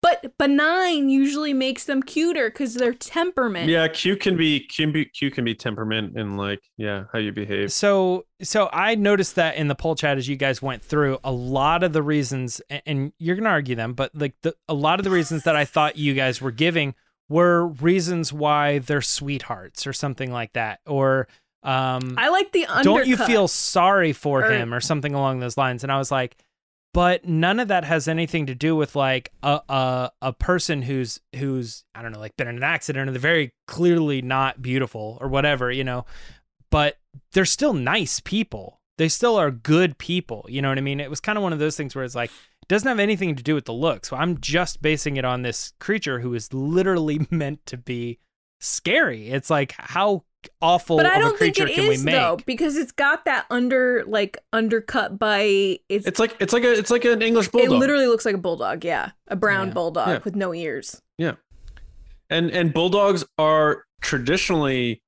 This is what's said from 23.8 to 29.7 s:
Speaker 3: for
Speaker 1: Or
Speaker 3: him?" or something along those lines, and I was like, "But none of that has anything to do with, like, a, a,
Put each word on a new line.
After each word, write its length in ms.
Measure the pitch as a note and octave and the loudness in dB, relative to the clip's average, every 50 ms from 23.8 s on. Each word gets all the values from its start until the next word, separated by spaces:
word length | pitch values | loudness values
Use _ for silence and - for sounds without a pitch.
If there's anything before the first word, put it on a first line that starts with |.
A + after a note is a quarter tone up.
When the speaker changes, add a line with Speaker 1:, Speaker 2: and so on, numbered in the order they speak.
| F3 F#3 G3+ G3 F3 D#3+ C#3 | 4 4 4 4 2 2 0
Speaker 3:
for 300 | - - D3 C#3+ C3+ G#3+ | -2 -2 0 0 2 2
Speaker 1:
Or 60 | A3 | 2
Speaker 3:
him?" 220 | A3 G#3 A#2 A#2 A#2 | 2 0 -2 -2 -4
or 80 | B2 | -4
something 320 | - - D#3+ D3 C3+ D3 C#3+ | -2 -2 -2 -2 -2 -2 -2
along 280 | C#3 C#3 C3+ C3 B2+ | 0 0 0 0 -2
those 160 | B2 B2 A2+ - | -4 -6 -2 -2
lines, 260 | C#3 C3 B2 A#2+ A#2+ | 0 0 -2 -4 -4
and 80 | C3+ | -2
I 80 | C3+ C#3 | -2 -2
was 100 | C3+ - | 0 0
like, 240 | D3 C3 B2+ B2 _ _ _ _ _ _ _ _ _ _ _ _ _ | 0 -2 -2 -2 _ _ _ _ _ _ _ _ _ _ _ _ _
"But 300 | F3+ F3 F3 F3+ - - | 2 4 4 2 2 0
none 360 | F3+ E3 D#3+ D#3+ F3 G3 A3+ | 0 0 2 4 2 2 2
of 60 | B3 G3+ | 2 2
that 160 | G3+ F3+ D#3+ | 2 0 2
has 220 | D3 E3+ D#3+ C#3 D#3 | 2 0 0 0 0
anything 380 | D#3+ D#3+ E3+ D#3 - E3 D3+ C3+ | -2 -2 -2 -2 -2 -2 -2 -2
to 80 | B2+ | -6
do 200 | B2 C#3+ D#3+ D#3+ | -2 0 0 2
with, 200 | D#3 D3 C3+ - | 2 0 -2 0
like, 360 | D3 C3+ C3+ C3 B2+ A#2+ - - - - | 0 0 2 0 -2 -4 -8 -18 -4 0
a, 180 | C#3+ C#3+ D3 - | 0 0 0 0
a, 420 | - | -2